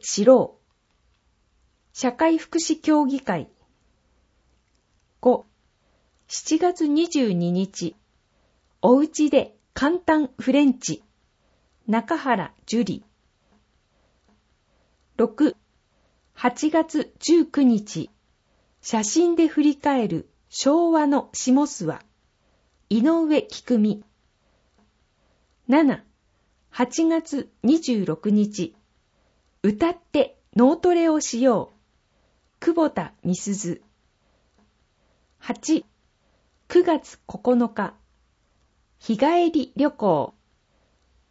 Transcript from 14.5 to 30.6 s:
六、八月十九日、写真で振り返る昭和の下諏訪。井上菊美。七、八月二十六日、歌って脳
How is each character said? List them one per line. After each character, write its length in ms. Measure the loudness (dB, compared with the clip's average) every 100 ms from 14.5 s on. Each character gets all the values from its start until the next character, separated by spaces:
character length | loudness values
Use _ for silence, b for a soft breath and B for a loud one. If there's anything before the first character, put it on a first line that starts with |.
| _ _ _ _ _ _ -2
六、 380 | -2 2 0 -2 _ _ _ _ _ _ _
八 380 | -6 -4 -2 0
月 420 | 0 -2 -4 -6 _
十 260 | 2 2 2
九 160 | 2
日、 480 | 2 2 -2 -10 -10 _ _ _ _ _ _ _
写 220 | -6 -4
真 320 | -2 0 2 2
で 100 | 0
振 160 | 2
り 160 | 0 0
返 300 | 0 0 -2
る 200 | -4 -8 _ _
昭 420 | -4 0 2 2
和 140 | 2 2
の 240 | 0 -2
下 180 | -6 0
諏 400 | 2 0 -4 -8
訪。 80 | -10 -14 _ _ _ _ _ _ _ -4
井 140 | 0
上 400 | 2 2 2 0
菊 340 | -2 -8 -2 0
美。 260 | 0 -2 -10 _ _ _ _ _ _ _ _ _ _ _ _ _ _ _ 0
七、 360 | 2 2 0 -8 _ _ _ _ _ _
八 340 | -6 -4 -2 0
月 460 | -2 -4 -8 -10 _
二 180 | 0 0
十 260 | 0 -2 -4
六 260 | -4 0
日、 440 | 0 0 -4 -10 -12 _ _ _ _ _ _ _ _
歌 300 | -4 0 -2
っ 60 | -4
て 400 | _ -2 -2 -6 _
脳 220 | 2